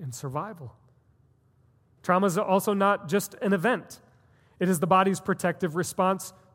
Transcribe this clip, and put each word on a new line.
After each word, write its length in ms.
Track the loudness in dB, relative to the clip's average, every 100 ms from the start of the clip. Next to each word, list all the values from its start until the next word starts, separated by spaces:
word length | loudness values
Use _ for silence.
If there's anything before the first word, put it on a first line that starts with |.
and 100 | -12
survival. 640 | -10 -8 -8 -8 -12 -18 -20 _ _ _ _ _ _ _ _ _ _ _ _
Trauma 240 | 0 2 2
is 100 | 0
also 380 | 2 2 2
not 340 | 2 2 2 0
just 260 | -2 -2
an 180 | -4 -2
event. 480 | 2 2 0 -4 -20 _ _ _ _ _ -4
It 100 | 0
is 100 | 0
the 80 | 4
body's 320 | 4 4 0
protective 560 | -2 -2 -2 -2 -4
response 580 | -4 -4 0 0 0 -6 -20 _